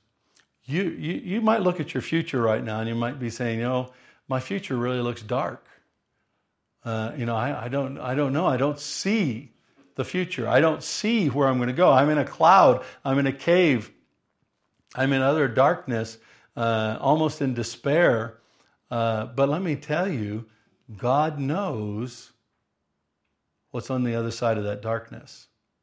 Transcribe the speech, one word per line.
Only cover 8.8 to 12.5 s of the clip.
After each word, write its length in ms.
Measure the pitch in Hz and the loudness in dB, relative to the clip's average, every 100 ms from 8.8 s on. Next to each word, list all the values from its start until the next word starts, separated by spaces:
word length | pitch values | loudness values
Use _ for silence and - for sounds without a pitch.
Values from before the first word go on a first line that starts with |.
| - - 190 220 160 110 - _ _ _ _ - | -8 -6 -2 0 0 -4 -10 _ _ _ _ -8
the 80 | |
future. 440 | 123 180 180 - 110 | -4 -4 -4 -4 2
I 120 | 123 | 4
don't 220 | 160 151 | 4 2
see 460 | - - 208 233 156 | -6 -4 0 2 2
where 200 | 127 135 | 2 2
I'm 100 | 127 | 2
gonna 140 | 123 | 0
go. 180 | 131 175 | 4 6
I'm 180 | 131 147 | 6 6
in 100 | 151 | 2
a 60 | |
cloud. 600 | 131 - 165 | 0 4 6